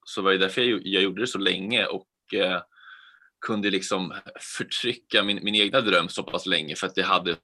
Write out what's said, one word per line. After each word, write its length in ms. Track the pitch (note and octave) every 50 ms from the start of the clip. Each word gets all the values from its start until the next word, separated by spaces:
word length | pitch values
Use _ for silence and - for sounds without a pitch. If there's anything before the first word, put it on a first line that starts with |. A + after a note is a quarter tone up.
| _
Så 160 | - - G#2+
var 100 | F#2+ F#2+
det 60 | F#2+
därför 240 | F#2 F#2+ F#2+ - C3
jag, 260 | B2 A#2+ A2+ F#2+ F2+
jag 160 | F#2+ F#2+ F#2 G2
gjorde 180 | G2 F2+ G2+
det 60 | A#2+
så 120 | B2+ - G2
länge 460 | G2 G2 F#2 F#2 F#2+ G#2 B2 A#2 G2
och, 480 | - - F#2+ - _ _ _ _ _ -
eh, 280 | G2 F#2+ F#2 F#2 F2+ - _ _ - - - - - - - _ _ _ _ _ _
kunde 280 | - - A2+ G#2 G2+ G2+
liksom 440 | G2 F#2+ F#2+ - G#2 F#2 F#2 F2 - - - - - - - - -
förtrycka 680 | - G2+ - - - - A#2+ A2+ - _ _ - G#2+ G2+
min, 160 | G2+ G2+ F#2+ -
min 120 | G#2 G#2
egna 260 | G#2+ G#2 G2+ F#2+ A2
dröm 280 | G#2+ G#2 F#2 F2 E2+ E2+
så 140 | - - -
pass 220 | - - F#2 -
länge, 300 | F#2+ F#2 D#2+ D#2 D2 D#2
för 120 | - G2
att 100 | F#2 -
jag 80 | - F2+
hade 300 | E2 F#2+ F2+ F#2 F2+ E2 -